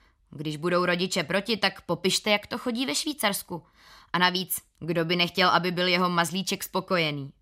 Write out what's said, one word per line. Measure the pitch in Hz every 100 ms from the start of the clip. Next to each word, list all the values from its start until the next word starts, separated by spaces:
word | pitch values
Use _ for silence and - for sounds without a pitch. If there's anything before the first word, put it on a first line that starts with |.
| _ _ _
Když | 143 156 151
budou | 175 175
rodiče | 180 175 185 185
proti, | 143 190 214 208
tak | 190 -
popište, | - 170 190 - 214
jak | 208 -
to | 240
chodí | 254 226 269
ve |
Švýcarsku. | 294 302 - 208 190 - 170 - _ - - -
A | 175
navíc, | 180 185 170 - - -
kdo | 156 170
by | 165 175
nechtěl, | 170 - 180
aby | 170 180
byl | 175 180
jeho | 180 180
mazlíček | 175 165 190 175 196
spokojený? | - 185 185 180 156 143 139 -